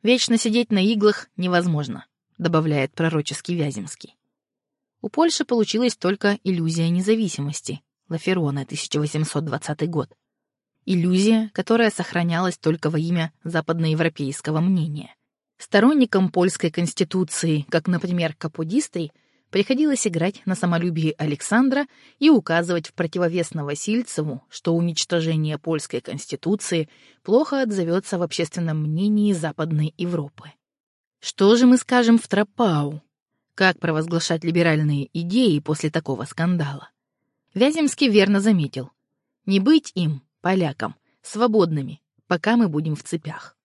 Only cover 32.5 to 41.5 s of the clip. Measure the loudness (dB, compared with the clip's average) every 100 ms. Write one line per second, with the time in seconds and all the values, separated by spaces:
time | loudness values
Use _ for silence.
32.5 | 0 0 0 -2 -8 _ _ _ _ _
33.5 | 0 0 0 -2 -2 -2 -2 -2 -2 0
34.5 | 2 2 2 2 0 -4 -6 -2 2 2
35.5 | 2 -2 -4 -2 -4 -4 -6 -8 -4 -2
36.5 | 0 -2 -8 -16 _ _ _ _ _ _
37.5 | 0 2 2 -2 2 4 4 4 2 2
38.5 | 2 0 -6 -12 _ _ _ _ _ -2
39.5 | 2 4 4 2 -2 -2 -2 _ _ -2
40.5 | 0 0 -2 -10 -10 _ _ -12 0 2